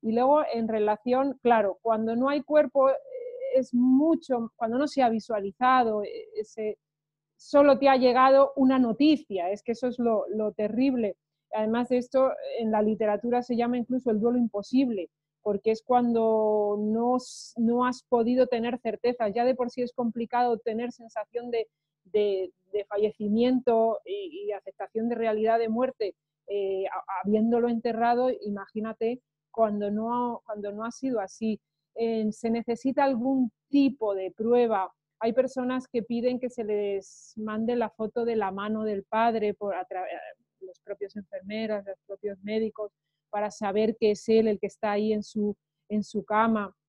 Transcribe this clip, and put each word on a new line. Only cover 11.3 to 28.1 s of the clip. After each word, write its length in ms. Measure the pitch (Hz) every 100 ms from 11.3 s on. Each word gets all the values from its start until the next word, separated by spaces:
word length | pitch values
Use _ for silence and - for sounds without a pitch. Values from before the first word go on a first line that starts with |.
| _ _
Además 360 | 214 220 226 247
de 80 | 247
esto, 340 | 247 262 262 - - 220
en 100 | 226
la 120 | 214
literatura 600 | 214 214 214 208 240 240
se 140 | 240 233
llama 220 | 240 247
incluso 340 | 233 254 247
el 80 | 214
duelo 180 | 233 247
imposible, 720 | 233 202 196 254 269 208 165 _ _ _
porque 300 | - 202 220
es 100 | 220
cuando 920 | - 247 240 233 226 220 214 214 208 208
no 400 | 214 220 240 254
s-, 360 | 247 - - -
no 280 | 226 240 247
has 180 | 247
podido 440 | _ 240 226 247 247
tener 300 | 240 233 247
certezas. 520 | 233 208 240 247 220
Ya 120 | 208 240
de 100 | 247
por 140 | 240
sí 120 | -
es 120 | 240
complicado 680 | - 240 233 233 240 247 226
tener 320 | 233 220 240
sensación 580 | - 226 220 208 240 240
de, 200 | 233 220 _ _ _
de, 480 | 190 208 208 190 185 _ _
de 120 | 208 202
fallecimiento 1160 | 208 214 - 208 214 247 254 247 226 226 214 -
y, 420 | 202 381 311 403
y 40 |
aceptación 560 | 196 - - 196 226 226
de 80 | 233
realidad 420 | 226 214 220 226
de 120 | 226
muerte, 460 | 226 254 262 202 - _ _ -
eh, 380 | 202 196 190 190
a-, 340 | 190 - 190
habiéndolo 460 | 190 214 220 233 240
enterrado, 600 | 233 233 226 233